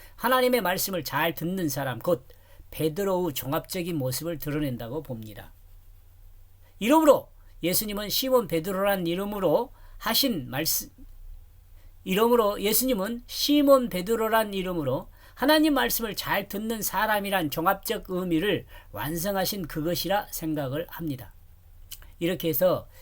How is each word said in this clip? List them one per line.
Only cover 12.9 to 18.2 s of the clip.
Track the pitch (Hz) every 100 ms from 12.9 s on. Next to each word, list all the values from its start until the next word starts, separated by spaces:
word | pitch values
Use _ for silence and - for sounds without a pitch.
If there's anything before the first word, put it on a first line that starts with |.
| 214 208 240 -
시몬 | - - 294 277 269 240
베드로란 | 180 180 226 220 226 208
이름으로 | 196 185 175 135 147 - - -
하나님 | - 269 311 311
말씀을 | 269 240 - 220
잘 | - 143 185 196
듣는 | 202 220 226
사람이란 | 185 190 220 208 196 190 151
종합적 | 165 175 190 - 208 -
의미를 | 180